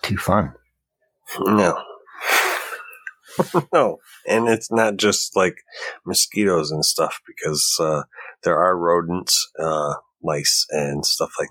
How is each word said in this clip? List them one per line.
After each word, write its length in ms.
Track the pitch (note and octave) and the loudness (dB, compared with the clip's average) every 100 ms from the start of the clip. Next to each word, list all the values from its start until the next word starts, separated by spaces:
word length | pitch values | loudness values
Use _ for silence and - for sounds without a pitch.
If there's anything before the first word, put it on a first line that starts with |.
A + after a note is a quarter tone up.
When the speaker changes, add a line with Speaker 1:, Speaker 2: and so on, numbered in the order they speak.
Speaker 1:
too 140 | - G2 | -6 -4
fun. 360 | - G2 C#2+ - _ _ _ _ _ _ - - | 0 0 0 -8 _ _ _ _ _ _ -14 -4
Speaker 2:
No. 420 | G2 G#2+ F2+ - - | 2 4 4 0 -8
<laughs> 40 | - _ - - - - - - - - - - - - - - F3 - | -18 _ -10 -2 0 0 -4 -8 -14 -16 -20 -20 -20 -8 -4 0 -2 2
No. 240 | E3+ A2+ - - - - | 2 2 0 -14 -14 0
And 220 | A2+ A#2 | 2 4
it's 200 | A2 - | 2 2
not 260 | A2+ A2 G2+ | 2 2 2
just, 400 | G#2 - - G2 | 2 2 0 2
like, 180 | F#2 - _ - - - F2 | 2 0 _ -12 -12 -10 -4
mosquitoes 640 | F#2 - G2+ G2+ E2+ D2+ | -2 0 0 2 2 0
and 140 | D2+ | -2
stuff 380 | D2 - D#2 - - | 0 0 -2 -2 -16
because, 520 | - D#2 D2+ - - | -8 -4 -2 0 0
uh, 240 | D#2+ D2+ - - - - | 0 -2 -4 -16 -20 -4
there 140 | F2 D#2+ | 0 4
are 180 | F2+ F2+ | 4 2
rodents, 720 | E2+ F2 E2 F2+ E2+ - - - | 2 2 0 -4 -2 -2 -2 -4
uh, 360 | D#2+ D#2 D2 - - _ | -2 -2 -2 -6 -12 _
lice 440 | E2 D2 C#2+ - - | -4 -2 0 0 0
and 360 | D2+ C#2+ C#2+ - | -2 -2 -2 -2
stuff 260 | - D#2 - | -2 -4 -4
like 100 | D2+ | -8